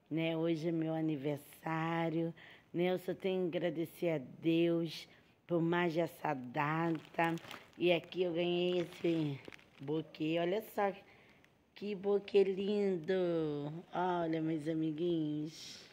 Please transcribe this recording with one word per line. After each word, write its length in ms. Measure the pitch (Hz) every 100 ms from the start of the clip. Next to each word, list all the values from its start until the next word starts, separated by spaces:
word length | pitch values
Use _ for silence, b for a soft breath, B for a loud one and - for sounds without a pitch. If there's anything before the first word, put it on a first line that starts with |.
| -
né? 240 | 156 165 160
Hoje 320 | 165 160 170
é 40 |
meu 200 | 165 160
aniversário, 1400 | 160 160 147 143 139 - - 160 160 165 165 165 160 165 160 B B B
né? 180 | 165 180
Eu 80 | 180
só 140 | 185
tenho 360 | 175 190 185 180
que 60 | 165
agradecer 540 | 175 165 160 - 175
a 80 | 156 123 -
Deus 680 | 165 165 170 170 165 - - b b b -
por 140 | 170
mais 340 | 165 175 175 160
essa 380 | 165 - 156
data. 1000 | 139 123 151 147 160 170 156 - - 165 165 B B B -
E 160 | 175
aqui 300 | 170 - 170
eu 100 | 180
ganhei 480 | 165 175 175 180 180
esse 580 | 175 - 175 165 151 135 - - - -
buquê, 560 | 139 160 156 - 156 165
olha 240 | 175 202 220 -
só 160 | 202 185 - b b b b _ _
que 220 | - 202 202
buquê 480 | 196 202 196 202
lindo. 680 | 196 190 196 208 202 185 156 190 175 170 156 147 147 160 -
Olha, 480 | 165 185 175 165 160
meus 260 | 160 160 147
amiguinhos, 1120 | 160 160 151 175 170 151 151 151 - - - -